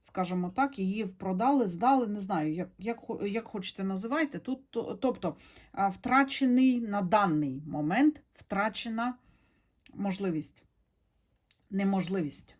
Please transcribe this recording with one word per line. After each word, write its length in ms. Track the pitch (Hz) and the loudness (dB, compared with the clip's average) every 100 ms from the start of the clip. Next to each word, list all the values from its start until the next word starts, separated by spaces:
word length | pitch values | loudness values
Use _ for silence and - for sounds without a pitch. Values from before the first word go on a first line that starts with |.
Скажімо 480 | - - 180 180 180 | -10 -4 -2 -2 -2
так, 280 | - 277 269 | 0 -2 0
її 280 | 190 208 214 | -2 -2 -6
продали, 640 | - 190 185 240 285 214 | -6 -4 0 2 4 2
здали, 380 | 170 233 269 233 | 2 4 4 2
не 140 | 208 | -4
знаю, 340 | 196 180 156 | -2 -2 0
як, 140 | 156 180 - | -2 -6 -8
як 220 | 196 233 | -6 -6
хо-, 260 | - 226 202 | -6 -6 -2
як 220 | 208 226 | -4 -6
хочете 360 | 214 185 - | -8 -8 -4
називайте. 540 | 190 190 226 285 302 180 | -4 -2 -2 -2 -2 -4
Тут, 320 | - 262 - | -8 -8 -6
то-, 240 | 233 - | -8 -6
тобто, 420 | 190 262 247 175 156 - - - | -2 -2 0 -4 -6 -16 -20 -16
а, 160 | - 196 | -2 -2
втрачений 920 | 190 247 254 269 - 269 247 262 247 | -2 2 4 4 2 4 6 6 4
на 220 | 226 202 | 0 -2
даний 600 | 185 214 196 151 147 131 151 | 4 4 4 2 0 -4 -6
момент, 540 | 143 151 202 302 302 _ | -4 0 4 4 4 _
втрачена 800 | - - 196 214 208 240 226 240 247 _ _ _ _ _ _ - | -20 -6 -2 -2 -4 -6 -4 -4 -6 _ _ _ _ _ _ -20
можливість. 720 | - 196 185 190 156 147 - _ _ _ _ _ _ _ _ _ _ _ | -6 -4 -2 -2 -2 -6 -14 _ _ _ _ _ _ _ _ _ _ _
Неможливість. 840 | 190 196 190 165 190 151 - - - | -2 0 0 0 -2 -2 -6 -16 -20